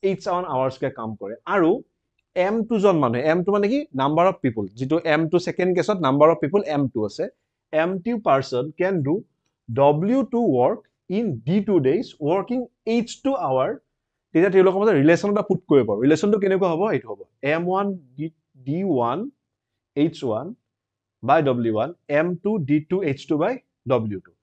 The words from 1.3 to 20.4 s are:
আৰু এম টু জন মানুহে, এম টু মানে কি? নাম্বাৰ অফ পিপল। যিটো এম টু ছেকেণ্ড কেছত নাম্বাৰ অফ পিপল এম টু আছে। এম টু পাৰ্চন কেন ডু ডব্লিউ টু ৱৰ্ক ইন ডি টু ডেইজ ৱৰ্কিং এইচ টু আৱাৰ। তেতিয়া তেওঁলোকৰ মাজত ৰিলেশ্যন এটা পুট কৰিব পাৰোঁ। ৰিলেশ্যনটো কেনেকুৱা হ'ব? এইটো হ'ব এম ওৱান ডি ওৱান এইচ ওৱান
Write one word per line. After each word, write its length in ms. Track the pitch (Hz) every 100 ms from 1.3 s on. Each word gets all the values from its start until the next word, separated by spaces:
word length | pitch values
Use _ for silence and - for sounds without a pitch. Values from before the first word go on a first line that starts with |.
| 113 -
আৰু 160 | 196 165 208 - _ _ _ _ -
এম 200 | 185 220 226
টু 60 | 226
জন 120 | 202 170
মানুহে, 180 | 131 120 147
এম 80 | 170 180
টু 40 | 202
মানে 120 | 202
কি? 80 | 269 294 135
নাম্বাৰ 240 | 139 156 180
অফ 40 | 180 -
পিপল। 180 | 110 98 107
যিটো 180 | 131 160 165
এম 80 | 156 160
টু 60 | 175 175
ছেকেণ্ড 260 | 165 185 180
কেছত 200 | 165 208 147
নাম্বাৰ 200 | 139 151
অফ 40 | 160
পিপল 180 | 147 - - 147
এম 80 | 135
টু 60 | 117 107
আছে। 160 | - 196 _ _ _ _
এম 180 | 156 165 190
টু 80 | 202 233 208
পাৰ্চন 360 | 135 131 123 - -
কেন 120 | 180 190 139
ডু 80 | 180 - _ _ _ -
ডব্লিউ 500 | 117 139 151 196 262 254
টু 80 | 233 233 127
ৱৰ্ক 220 | 127 220 _ _ _ 185
ইন 80 | 233 123 -
ডি 100 | 196 202
টু 60 | 185 127
ডেইজ 180 | 170 254 - 147
ৱৰ্কিং 300 | 185 190 247 240 _ -
এইচ 160 | 233 233 -
টু 80 | 269 269 156
আৱাৰ। 220 | 131 143 - _ _ _ _ _ 156
তেতিয়া 160 | 190 185
তেওঁলোকৰ 240 | 185 190
মাজত 140 | 214 170
ৰিলেশ্যন 280 | 143 190 202
এটা 100 | 208 202
পুট 100 | 190 _
কৰিব 160 | 143 110
পাৰোঁ। 120 | 104 131
ৰিলেশ্যনটো 320 | 156 208 208
কেনেকুৱা 240 | 196 190 185
হ'ব? 80 | 160 208 156
এইটো 120 | 113
হ'ব 100 | 101 95 _ 135
এম 100 | 160 175
ওৱান 160 | 190 202 185 135 127 160 160 _ 135 127
ডি 120 | 160 196
ওৱান 260 | 139 117 139 262 _ _ _ _ _ _ -
এইচ 200 | 156 160 131
ওৱান 160 | 107